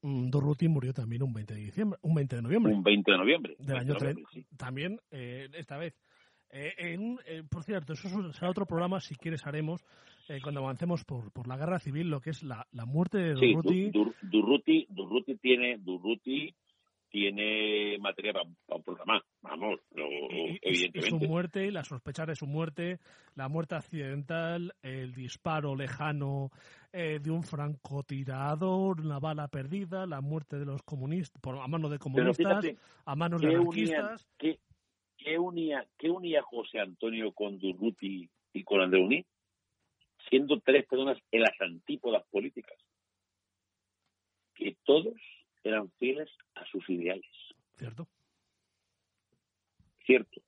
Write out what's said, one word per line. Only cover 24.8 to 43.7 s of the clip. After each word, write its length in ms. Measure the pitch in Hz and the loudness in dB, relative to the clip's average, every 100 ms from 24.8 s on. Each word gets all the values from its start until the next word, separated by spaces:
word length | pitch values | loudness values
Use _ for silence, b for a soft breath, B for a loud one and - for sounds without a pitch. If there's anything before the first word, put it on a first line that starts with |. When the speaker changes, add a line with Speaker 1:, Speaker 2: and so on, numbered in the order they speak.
Speaker 1:
el 320 | 131 131 127 | -10 -8 -8
disparo 640 | 123 123 - 175 156 147 135 | -10 -12 -6 -2 0 0 -2
lejano, 760 | 135 127 151 147 139 139 135 b b b b | -4 -4 -2 -2 -2 -2 -4 b b b b
eh, 280 | 185 165 151 | -6 -4 -4
de 100 | 147 | -2
un 120 | 165 | -2
francotirador, 1600 | - 147 147 147 - 139 139 135 135 131 139 151 185 185 190 175 | -2 -4 -4 -6 -8 -8 -6 -6 -4 -2 -2 0 2 2 2 0
una 180 | 156 139 | -2 -2
bala 280 | 156 151 147 | -4 -4 -4
perdida, 580 | 143 135 196 190 190 185 | -6 -4 -6 -4 -6 -4
la 160 | 143 | -4
muerte 360 | 139 156 147 143 | -4 -4 -6 -6
de 80 | 143 | -6
los 180 | 139 | -6
comunistas, 580 | - 143 131 170 156 - | -6 -6 -2 -2 -4 -8
por, 160 | - 131 | -8 -6
a 100 | 131 | -4
manos 220 | 165 151 | -2 -2
de 80 | 147 | -2
Speaker 2:
Pero 60 | |
Speaker 1:
comunistas, 340 | 143 131 123 - | 0 4 4 4
Speaker 2:
fíjate, 400 | 196 196 - - b b - | 4 4 2 -4 b b -6
Speaker 1:
a 100 | 143 | -2
manos 260 | 170 170 | 0 2
de 80 | 151 | 4
Speaker 2:
¿qué 100 | 165 | 6
unía, 400 | 175 175 165 156 | 4 2 2 2
Speaker 1:
anarquistas. 280 | - 226 _ _ | -2 -6 _ _
Speaker 2:
qué, 220 | 311 320 _ _ _ _ _ _ | -2 -2 _ _ _ _ _ _
qué 220 | - 160 | -4 -2
unía, 480 | 180 170 160 143 120 _ | -2 -2 -2 -2 -6 _
qué 120 | 160 | -2
unía 320 | 185 175 151 | -2 2 0
José 380 | - 120 - 113 | 0 -8 -6 -4
Antonio 520 | 98 87 113 113 107 | -4 -2 -4 -2 -4
con 280 | - 104 98 | -2 -6 -2
Durruti 720 | 95 90 110 98 98 95 85 _ _ | -4 0 -2 -2 -6 -6 -10 _ _
y 120 | - | -12
con 180 | 95 101 | 2 4
Andreuní? 440 | 92 92 92 151 185 _ _ _ _ _ _ _ _ _ - | 6 6 6 2 -2 _ _ _ _ _ _ _ _ _ 4
Siendo 300 | 131 143 143 | 4 4 2
tres 260 | - 139 - | 6 6 6
personas 320 | 127 135 131 _ | 0 0 -2 _
en 120 | 113 | 4
las 180 | 110 - | 4 2
antípodas 640 | 92 85 - 151 123 110 - | -6 -6 -8 -4 0 0 0
políticas, 480 | 101 123 - - - _ _ _ _ _ _ _ _ _ | -2 -2 -8 -16 -20 _ _ _ _ _ _ _ _ _